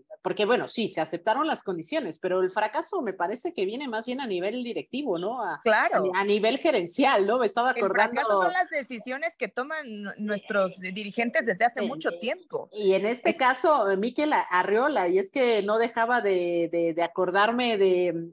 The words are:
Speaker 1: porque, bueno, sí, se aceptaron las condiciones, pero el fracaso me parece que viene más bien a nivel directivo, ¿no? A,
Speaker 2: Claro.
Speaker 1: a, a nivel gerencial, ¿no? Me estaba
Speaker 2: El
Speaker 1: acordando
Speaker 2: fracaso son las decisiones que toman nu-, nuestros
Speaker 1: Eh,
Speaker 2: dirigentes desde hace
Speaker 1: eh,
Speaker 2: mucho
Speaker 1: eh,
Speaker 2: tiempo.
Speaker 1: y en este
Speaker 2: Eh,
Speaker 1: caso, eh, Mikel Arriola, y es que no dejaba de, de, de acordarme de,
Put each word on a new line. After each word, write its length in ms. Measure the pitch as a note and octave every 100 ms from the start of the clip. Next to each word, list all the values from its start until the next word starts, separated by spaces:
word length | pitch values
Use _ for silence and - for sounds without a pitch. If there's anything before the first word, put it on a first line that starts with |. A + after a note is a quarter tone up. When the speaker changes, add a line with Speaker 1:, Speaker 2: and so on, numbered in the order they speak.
| - -
Speaker 1:
porque, 240 | - F#3 G#3
bueno, 220 | A#3+ B2+
sí, 200 | A#3 F#3+
se 140 | -
aceptaron 460 | D#3 E3+ A3 A#3+ D#4
las 160 | A3+
condiciones, 560 | - F3 D#3 D#4 G3+ -
pero 220 | F#3 F#3
el 100 | F#3
fracaso 500 | G3+ A3 D4 E4 F#4+
me 120 | A3+
parece 400 | F3 F3 A#3+ F4
que 120 | B3+ F#3+
viene 220 | A#3+ C#4
más 180 | A3 B3
bien 160 | B3+
a 60 | B3+
nivel 360 | F3+ G3 B3
directivo, 540 | A#3+ F3 - B3+ C#4+ E3+
¿no? 260 | F#3+ B3+
A, 180 | G3 D3
Speaker 2:
Claro. 480 | A3+ A3 D#4 - F#3+ F3+
Speaker 1:
a, 60 |
a 20 |
nivel 360 | G3+ G#3 A3 C4+
gerencial, 640 | E4 A#3 E3+ - C4+ A3+ G3
¿no? 140 | B3+
Me 80 | G#3+
estaba 240 | A#3 B3+
Speaker 2:
El 60 | B3
Speaker 1:
acordando 440 | G#3 G#3 A3+ A#3+
Speaker 2:
fracaso 200 | A3+ G3+
son 100 | F3+
las 160 | B3 -
decisiones 640 | D4+ A#3+ A#3 B3 C4+ E4 -
que 120 | G#3
toman 560 | B3 C#4 D#4 C4+ G#3
nu-, 80 | G3+ -
nuestros 680 | G#3 G#3 - G3+ F#3 F#3+
Speaker 1:
Eh, 80 | F#3
Speaker 2:
dirigentes 540 | F#3+ G3+ A#3 A#3 D#4+ A3+
desde 200 | F3+ A#3
hace 160 | B3+
Speaker 1:
eh, 60 | A3+
Speaker 2:
mucho 220 | D4 B3+
Speaker 1:
eh, 100 | F3
Speaker 2:
tiempo. 500 | A3 F4+ - C#3+ -
Speaker 1:
y 220 | G#3 G3
en 120 | F#3+ G#3
este 260 | A#3+ E4+
Speaker 2:
Eh, 60 | -
Speaker 1:
caso, 520 | B3+ - E4+ D4 G3
eh, 80 | F#3+
Mikel 340 | A#3 B3 D4+
Arriola, 720 | A3 - F3+ F#3+ G#3+ C#4+ A#3+ F3+
y 100 | F#3+
es 140 | G3
que 320 | C#4 B3 G#3+
no 140 | G3 A3+
dejaba 440 | A#3 A#3 A#3 A#3+
de, 480 | G3+ F3+ F3 E3+ E3
de, 220 | E3+ E3+
de 100 | D#3+
acordarme 760 | E3+ - F3+ F#3+ G#3+ A#3+ B3 G#3
de, 540 | F#3+ F3+ F3+ E3 E3+